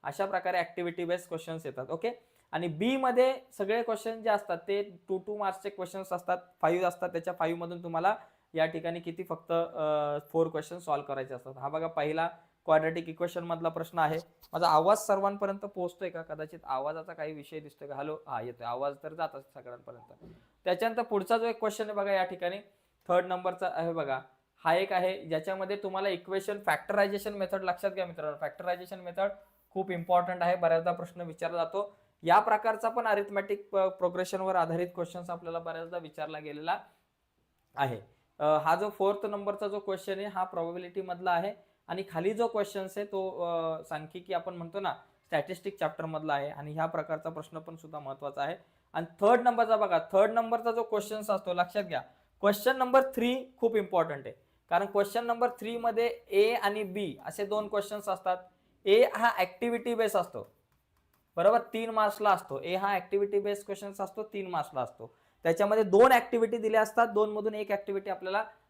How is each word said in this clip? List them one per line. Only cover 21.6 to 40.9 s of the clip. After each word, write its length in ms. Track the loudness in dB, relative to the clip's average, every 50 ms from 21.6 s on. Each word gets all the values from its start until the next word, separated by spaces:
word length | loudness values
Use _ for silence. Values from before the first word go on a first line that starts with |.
| -2 -4 -2 -2 -6
आहे 100 | -4 -2
बघा 180 | -4 0 2
या 120 | 2 2 2
ठिकाणी 340 | 0 -2 -4 -4 -4 -4 -6 -12 -16 _ _ _ _ _ _ _ 2
थर्ड 180 | 2 2 4
नंबरचा 460 | 2 -4 -2 -2 -2 -2 -2 -4 -4 -2
आहे 200 | -2 -2 -2 -2
बघा, 260 | -2 -2 -2 -2 -4 -4 -10 _ _ _ _ _ _ 2
हा 120 | 2 4
एक 180 | 4 2 2 0
आहे 320 | 2 2 0 -2 -2 -6
ज्याच्यामध्ये 500 | -4 -4 -4 -2 -2 -4 -4 -4 -4 -4
तुम्हाला 340 | -4 -4 -6 -4 -2 -2 -2
इक्वेशन 500 | -2 -2 -4 -4 -4 -4 -2 -2 -6 -4 0
फॅक्टरायझेशन 680 | 0 0 0 0 -2 2 2 2 2 2 -4 -6 -6 -4
मेथड, 300 | -4 -4 -2 -2 -2 0
लक्षात 280 | -2 -2 0 -2 -4
घ्या 140 | -2 -2 -6
मित्रांनो, 320 | -6 -6 -6 -6 -6 -6 -6
फॅक्टरायझेशन 580 | -8 -8 -8 -6 -4 -4 -4 -4 -4 -14 -14 -12
मेथड 300 | -12 -10 -2 0 0 0 0 -4 -16 _ _ _ _ _
खूप 220 | _ -4 -4 -2
इम्पॉर्टंट 500 | -4 -6 2 4 4 4 4 2 -2 0
आहे, 140 | 2 2 2
बऱ्याचदा 360 | 4 4 4 4 4 2 0
प्रश्न 300 | -2 -2 -4 -10 -10 -10
विचारला 420 | -10 -10 -8 -6 -6 -4 -2 -2 -2
जातो. 340 | -2 -2 -4 -4 -4 -8 _ _ _ _ _ 4
या 160 | 6 6 6
प्रकारचा 500 | 8 6 2 2 2 0 0 0 -2 -2
पण 180 | -2 0 2 2
अरिथमॅटिक 640 | 2 2 0 -2 -2 -4 -2 -2 -4 -6 -6 -2
प-, 60 | 0 2
प्रोग्रेशनवर 800 | 2 2 0 0 -2 -2 0 0 -4 -2 -2 -4 -2 0 2
आधारित 320 | 2 2 2 0 -2 -2 -4 -4
क्वेश्चन्स 340 | -6 -6 -6 -6 -12 -10 -10
आपल्याला 300 | -10 -10 -8 -8 -8 -6
बऱ्याचदा 380 | -6 -6 -8 -8 -10 -8 -8 -10
विचारला 420 | -10 -10 -10 -10 -10 -8 -8 -10
गेलेला 400 | -10 -10 -12 -8 -2 -2 -2 -2 -4 _ _ _ _ _ _ _ _ _ _ _ _ _ _ _ _ _ _
आहे. 260 | -2 -2 -2 -2 -6 -10 _ _ _ _ _ _ _
अ, 180 | 2 4 4 4
हा 180 | 4 4 2
जो 140 | 2 2 -4
फोर्थ 360 | -2 2 2 2 2 2 -2
नंबरचा 420 | -6 -6 -4 -4 -4 -6 -4 -4 -6
जो 120 | -6 -6
क्वेश्चन 320 | -4 -6 -6 -6 -4 -6
आहे 140 | -6 -6 -6
हा 180 | -6 -2 -4 -4
प्रोबॅबिलिटी 580 | -2 -2 -6 -4 -4 -6 -8 -10 -8